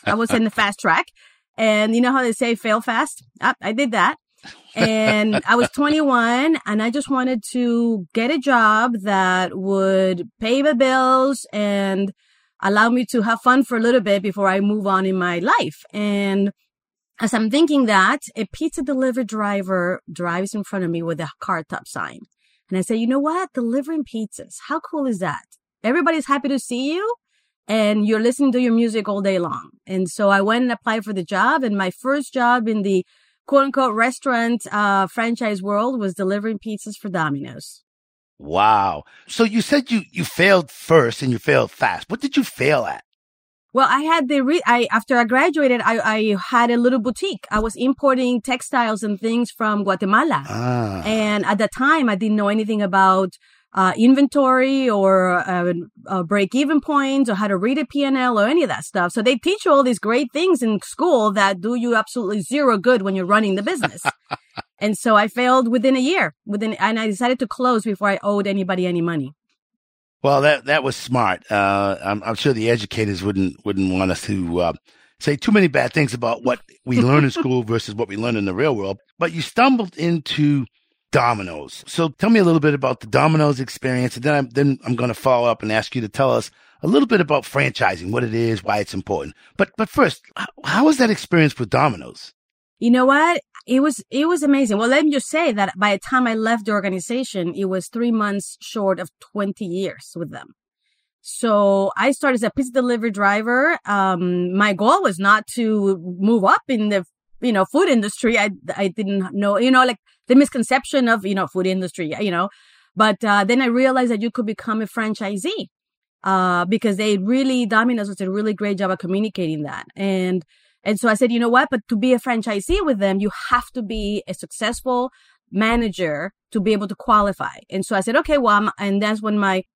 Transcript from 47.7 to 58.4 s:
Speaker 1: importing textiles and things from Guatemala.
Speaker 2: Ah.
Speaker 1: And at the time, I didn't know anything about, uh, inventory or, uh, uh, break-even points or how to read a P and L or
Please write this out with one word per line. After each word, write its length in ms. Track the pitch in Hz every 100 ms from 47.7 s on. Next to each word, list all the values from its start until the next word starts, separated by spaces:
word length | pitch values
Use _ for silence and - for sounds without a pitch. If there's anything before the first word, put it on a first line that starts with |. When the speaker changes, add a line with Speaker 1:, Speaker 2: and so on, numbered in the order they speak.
| -
Speaker 1:
importing 680 | 254 269 285 262 247 247
textiles 600 | - 247 - 262 233 214
and 160 | 214 202
things 320 | 226 233 233
from 320 | - 214 208
Guatemala. 600 | 196 190 190 214 311 151 139
Speaker 2:
Ah. 540 | 107 123 123 110 95
Speaker 1:
And 420 | 214 220 214 208 -
at 120 | 208
the 100 | 208
time, 400 | - 269 320 247
I 80 | 190
didn't 200 | 220 214
know 120 | 202
anything 340 | 214 214 214
about, 520 | 196 190 190 190 190 - _ _ _
uh, 200 | 190 185 -
inventory 920 | 233 269 277 285 262 262 269 269 254
or, 580 | 208 190 190 185 180 190
uh, 240 | 180 175 175 170 _ -
uh, 160 | 190
break-even 560 | 170 202 190 254 285 302
points 500 | 311 285 269 277 247
or 60 | 196
how 100 | 208
to 100 | 190
read 220 | 220 277
a 80 | 285
P 160 | 285
and 140 | 277 269
L 240 | 254
or 80 | 220